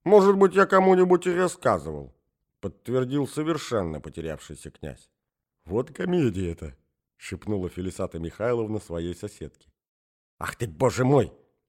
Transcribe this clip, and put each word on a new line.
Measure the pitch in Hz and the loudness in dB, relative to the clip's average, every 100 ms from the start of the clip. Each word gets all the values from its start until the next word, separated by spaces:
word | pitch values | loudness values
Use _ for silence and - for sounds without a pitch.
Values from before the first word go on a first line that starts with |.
может | 170 208 196 196 | 6 8 8 6
быть, | 190 | 4
я | 190 190 | 4 4
кому-нибудь | 190 190 185 185 175 180 | 6 6 6 6 4 2
и | |
рассказывал", | 175 180 - 123 92 76 73 67 _ _ _ _ _ | 0 -2 0 0 0 -2 -10 -14 _ _ _ _ _
подтвердил | 98 - - 127 127 143 131 | -12 -12 -4 -2 -2 -2 -4
совершенно | 151 156 156 - 117 85 76 | -4 -4 -6 -4 -4 -4 -8
потерявшийся | 78 85 78 76 - 73 76 | -12 -12 -10 -10 -14 -18 -20
князь. | - 73 - _ _ _ _ _ _ | -16 -16 -16 _ _ _ _ _ _
"Вот | - 107 135 | -8 -6 -6
комедия-то", | - 180 175 127 92 87 82 78 69 _ _ _ _ | -6 -2 0 0 -2 -6 -8 -14 -18 _ _ _ _
шепнула | - 92 - 101 90 | -14 -12 -6 -6 -6
Фелисата | - 92 92 92 85 | -8 -8 -6 -8 -8
Михайловна | 82 - 117 120 107 107 | -10 -6 -4 -4 -4 -8
своей | - 85 87 | -8 -8 -8
соседке. | 85 101 - 76 _ _ _ _ _ _ _ _ - | -8 -12 -12 -18 _ _ _ _ _ _ _ _ -14
"Ах | - - | -12 -8
ты, | 92 | -10
боже | 78 131 95 | -2 0 2
мой! | 127 143 90 - _ _ | 2 2 2 -6 _ _